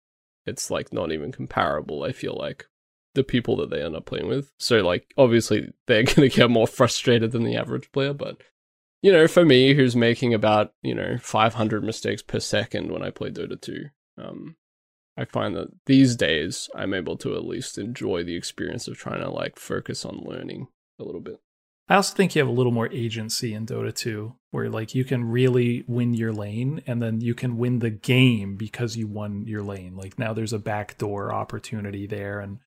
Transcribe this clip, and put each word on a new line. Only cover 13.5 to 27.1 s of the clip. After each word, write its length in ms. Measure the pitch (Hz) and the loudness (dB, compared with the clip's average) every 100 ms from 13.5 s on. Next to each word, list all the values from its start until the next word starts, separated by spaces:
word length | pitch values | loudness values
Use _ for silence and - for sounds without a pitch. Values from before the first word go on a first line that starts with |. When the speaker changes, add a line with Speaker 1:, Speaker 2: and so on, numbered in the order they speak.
| - | -10
Speaker 1:
two, 260 | - - 147 - _ - | -12 -12 -12 -18 _ -18
um, 380 | - - - 170 _ _ _ _ _ - | -16 -14 -16 -18 _ _ _ _ _ -12
I 80 | 120 | -6
find 300 | 120 104 87 | -4 -2 -4
that 120 | - - - | -8 -6 4
these 280 | 135 131 117 | 6 6 4
days, 540 | 80 80 85 123 - | 0 0 -2 -6 -10
I'm 200 | - 98 | -8 -6
able 240 | 98 80 - | -4 -4 -6
to 180 | - 90 | -6 -6
at 80 | |
least 340 | 82 87 - - | -6 -8 -10 -10
enjoy 460 | 107 123 110 90 | -10 -6 -4 -4
the 120 | 87 85 | -4 -6
experience 520 | - - 80 80 - | -8 -8 -8 -8 -10
of 100 | - | -12
trying 220 | - - | -8 -6
to, 80 | - | -6
like, 300 | 50 50 - | -6 -8 -10
focus 460 | - - - - - | -8 -8 -6 -10 -10
on 180 | - - | -12 -12
learning 420 | - 87 92 131 _ _ - | -12 -12 -12 -14 _ _ -16
a 40 | |
little 160 | - 87 | -12 -12
bit. 180 | 85 87 _ _ _ _ - | -12 -16 _ _ _ _ 2
Speaker 2:
I 60 | 185 | 2
also 200 | 190 - | 2 0
think 180 | 185 | 0
you 60 | 156 | 2
have 80 | 135 | 2
a 40 | |
little 200 | 120 123 | 2 2
more 180 | 120 113 | 0 -2
agency 600 | 143 117 113 110 - 120 | -4 -6 -6 -6 -6 -6
in 120 | 107 113 | -6 -8
Dota 280 | 120 110 | -6 -6
two, 420 | 110 120 107 110 - _ | -6 -6 -6 -8 -14 _
where, 180 | 123 113 | -6 -6
like, 260 | 110 110 131 | -6 -4 -2
you 80 | |
can 220 | 127 135 117 | -2 -2 0
really 540 | 117 127 127 120 120 - | 2 4 4 2 0 -2
win 260 | 120 120 | 0 0
your 180 | 117 113 | 0 -2
lane, 500 | 107 104 107 131 156 - | -4 -6 -4 -4 -4 -4
and 140 | 120 | -4
then 180 | 117 | -2